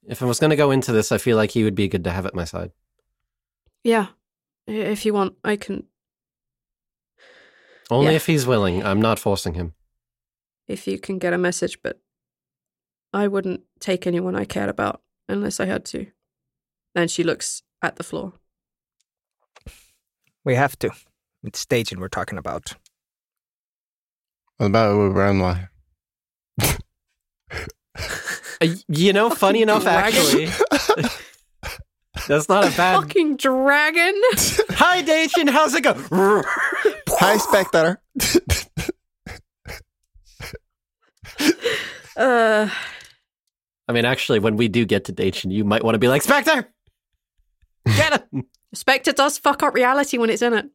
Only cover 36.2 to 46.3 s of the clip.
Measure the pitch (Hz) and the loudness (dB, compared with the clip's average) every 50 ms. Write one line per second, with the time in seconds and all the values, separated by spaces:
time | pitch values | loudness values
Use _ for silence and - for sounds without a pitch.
36.2 | 196 196 214 196 - - - - - - - - - 427 - - - - - - | 4 4 4 2 0 -2 -4 -4 -4 -4 -4 0 0 -2 -2 -2 -6 -4 0 2
37.2 | 175 190 208 214 - - - 202 185 - - 170 160 165 185 - _ _ _ 269 | 4 4 4 2 2 2 2 2 2 2 2 2 2 2 0 -4 _ _ _ -6
38.2 | - - - 349 - - - - - _ _ - - - - _ _ _ _ _ | -4 0 0 0 2 2 -2 -2 -2 _ _ -8 -8 -8 -10 _ _ _ _ _
39.2 | _ - - - _ _ _ _ _ - - - - _ _ _ _ _ _ - | _ -20 -20 -20 _ _ _ _ _ -18 -18 -18 -20 _ _ _ _ _ _ -20
40.2 | _ _ - _ - - - - _ _ _ _ _ _ _ _ _ _ _ _ | _ _ -20 _ -16 -16 -16 -18 _ _ _ _ _ _ _ _ _ _ _ _
41.2 | - - - - 285 320 349 - - 480 494 - - - - - - - - - | -20 -20 -8 0 2 2 2 2 0 -4 -4 -4 -6 -10 -14 -18 -20 -16 -4 0
42.2 | 226 269 247 233 226 220 220 214 214 202 - - - - - - - - - _ | 2 2 4 4 4 4 4 2 2 0 -4 -8 -12 -12 -16 -18 -20 -20 -20 _
43.2 | _ _ _ _ _ _ _ _ _ _ _ _ _ - 120 120 117 120 131 - | _ _ _ _ _ _ _ _ _ _ _ _ _ -2 0 2 2 2 0 -2
44.2 | - - 131 107 98 113 107 107 120 113 92 120 117 92 107 98 - - 95 - | 0 0 0 2 2 2 2 2 0 0 2 0 0 2 0 -2 -2 -4 -6 -2
45.2 | 92 95 95 - - 95 95 107 107 101 104 113 - 113 110 107 110 123 131 147 | -2 -2 -2 -4 -6 -4 -2 -2 0 2 2 2 2 2 2 4 4 2 2 2
46.2 | - - | 2 2